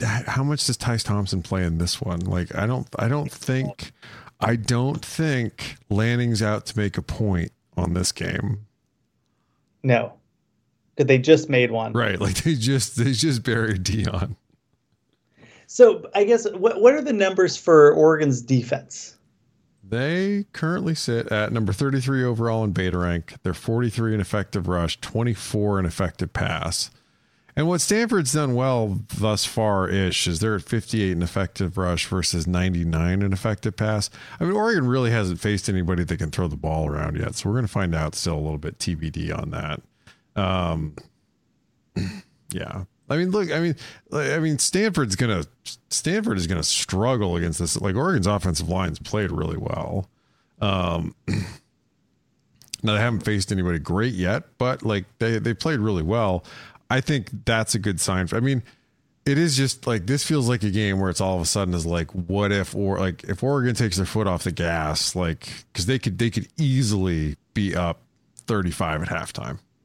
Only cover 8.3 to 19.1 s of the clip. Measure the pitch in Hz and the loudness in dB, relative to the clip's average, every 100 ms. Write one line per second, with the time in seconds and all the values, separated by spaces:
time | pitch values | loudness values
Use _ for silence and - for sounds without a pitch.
8.3 | - 101 104 107 _ _ _ _ _ _ | -4 -4 -6 -8 _ _ _ _ _ _
9.3 | _ _ _ _ _ 131 - - - _ | _ _ _ _ _ 2 2 0 -8 _
10.3 | _ _ _ _ _ _ - 135 131 143 | _ _ _ _ _ _ 0 4 6 8
11.3 | 151 - 127 120 113 110 113 113 92 98 | 6 6 2 2 0 -2 0 0 0 -2
12.3 | 92 165 139 117 135 - 139 131 110 160 | 0 0 0 2 0 0 0 0 2 0
13.3 | 120 120 113 113 95 92 107 92 92 92 | 0 0 0 0 0 -2 0 0 -2 -4
14.3 | - _ _ _ _ _ _ _ _ _ | -8 _ _ _ _ _ _ _ _ _
15.3 | _ - - - - 240 175 - 196 208 | _ -20 -20 0 8 8 8 0 2 4
16.3 | 226 214 180 214 196 240 302 285 214 190 | 4 2 2 2 6 6 6 2 2 2
17.3 | 190 180 - - 156 147 156 156 156 147 | 4 2 2 6 10 10 10 6 6 4
18.3 | 131 120 127 - - - - - | 2 2 2 2 -4 -6 -16 -18